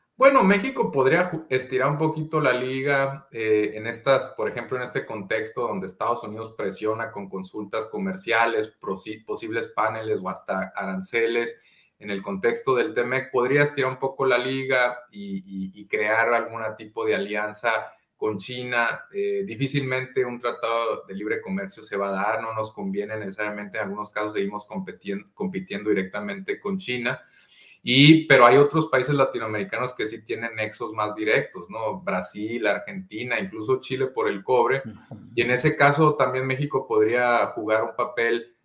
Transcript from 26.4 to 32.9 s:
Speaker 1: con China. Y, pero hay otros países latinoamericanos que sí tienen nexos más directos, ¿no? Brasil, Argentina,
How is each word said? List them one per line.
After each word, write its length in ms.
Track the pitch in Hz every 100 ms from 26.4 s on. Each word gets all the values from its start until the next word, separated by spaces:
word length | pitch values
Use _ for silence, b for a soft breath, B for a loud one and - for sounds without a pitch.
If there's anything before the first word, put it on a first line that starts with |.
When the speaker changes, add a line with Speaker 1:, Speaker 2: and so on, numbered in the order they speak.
| 95 104
Speaker 1:
con 200 | 104 95
China. 440 | 95 123 120 135 B B B B B B -
Y, 380 | 127 147 160 156
pero 220 | 131 123
hay 100 | 135
otros 300 | 143 160 156
países 260 | 131 127
latinoamericanos 800 | 143 131 120 110 104 98 113 123
que 140 | - 110
sí 180 | 110 101
tienen 300 | 110 117 110
nexos 360 | 107 - 113
más 200 | 110 107
directos, 560 | 104 107 127 - 92 87
¿no? 320 | 110 110 95
Brasil, 640 | 95 92 92 104 107 117 104
Argentina, 720 | 98 101